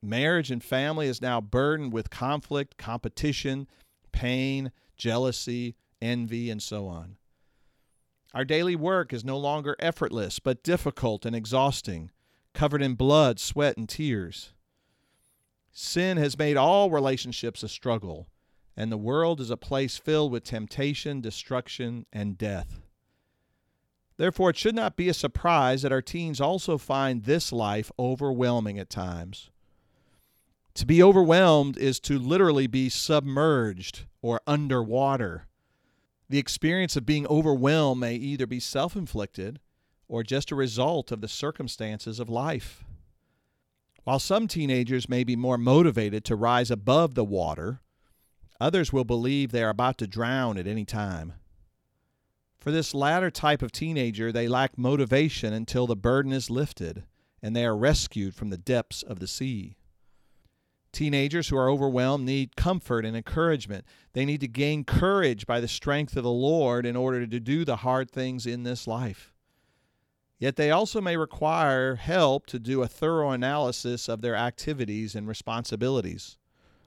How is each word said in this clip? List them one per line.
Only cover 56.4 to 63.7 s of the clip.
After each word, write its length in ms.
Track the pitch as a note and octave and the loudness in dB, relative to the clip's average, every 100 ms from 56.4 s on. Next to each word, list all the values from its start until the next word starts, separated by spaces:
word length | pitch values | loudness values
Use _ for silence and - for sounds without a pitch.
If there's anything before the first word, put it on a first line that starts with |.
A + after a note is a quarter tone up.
| A#2 | -2
lifted 540 | A#2+ D3 - E2+ G2 - _ _ _ | -2 -4 -4 -8 -10 -14 _ _ _
and 100 | G#2+ | -4
they 120 | A#2 A#2+ | 0 0
are 100 | G#2+ | 2
rescued 600 | C3 D#3 - - G2 - | 4 2 0 -4 -6 -6
from 160 | G#2+ | -8
the 60 | F2+ | -6
depths 460 | F#2+ B2 - - | -2 0 -2 -8
of 160 | - F#2+ | -10 -10
the 80 | F#2 | -8
sea. 480 | - C3 A2+ F#2 - _ _ _ _ _ _ _ _ _ _ _ | -6 -6 -6 -10 -16 _ _ _ _ _ _ _ _ _ _ _
Teenagers 560 | - D#3 C#3+ C#3+ E3+ D3 | -4 0 2 2 0 0
who 80 | C3+ | 2
are 140 | B2+ | 2
overwhelmed 560 | C#3 C#3 B2 B2+ C#3 C3 | 2 2 2 2 0 0
need 320 | C#3 C3 - | -2 -2 -2
comfort 480 | F3 F#3 - A#2 A2 | 0 0 0 -2 -2
and 100 | A2+ | -6
encouragement. 720 | - D#3 E3 D3+ G2+ | -4 0 2 0 -4